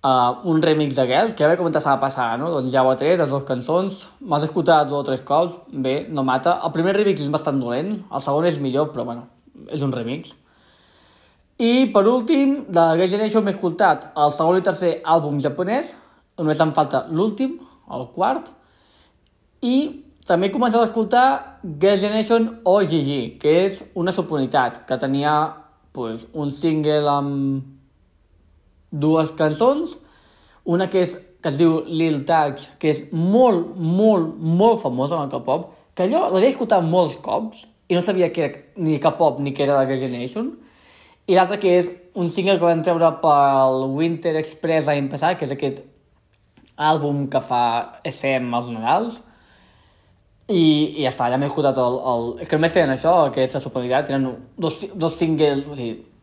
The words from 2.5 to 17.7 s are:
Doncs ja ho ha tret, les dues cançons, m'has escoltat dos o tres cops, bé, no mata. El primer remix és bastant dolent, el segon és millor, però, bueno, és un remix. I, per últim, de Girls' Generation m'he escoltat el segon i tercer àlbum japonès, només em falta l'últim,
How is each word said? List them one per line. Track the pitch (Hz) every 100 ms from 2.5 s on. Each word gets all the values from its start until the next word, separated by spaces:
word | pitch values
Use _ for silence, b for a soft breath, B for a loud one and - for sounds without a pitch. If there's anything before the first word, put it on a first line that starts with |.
Doncs | 160 127
ja | 131
ho | 131
ha | 131
tret, | 143 175
les | 151
dues | 139 135
cançons, | 127 120 165 196 196 - _
m'has | 220 147 151
escoltat | 156 160 160 147
dos | 143
o |
tres | 139 131 -
cops, | 143 175 175 -
bé, | 139 131 135 -
no | 151
mata. | 131 131 170 175
El | 165 156
primer | 170 196
remix | 208 165
és | 143
bastant | 151 151 139
dolent, | 120 120 175 208 -
el | 139
segon | 143 143 175
és | 156
millor, | 139 131 151
però, | 127 120
bueno, | 120 117 _ _ - -
és | 147 139
un |
remix. | 123 117 135 - - b b b b b b b b b b b _
I, | 233 247 262
per | 202 202
últim, | 254 226 311 277 285 -
de | 170 165 160
Girls' | 185 208
Generation | 214 220 202
m'he | 190
escoltat | 180 156 202 151 - -
el | 147
segon | 147 165 185
i | 180
tercer | 170 175 165
àlbum | - 170 147 143
japonès, | 139 135 180 240 339 - b b _ -
només | 156 151
em | 160
falta | 147 147 135 -
l'últim, | 160 214 208 262 330 B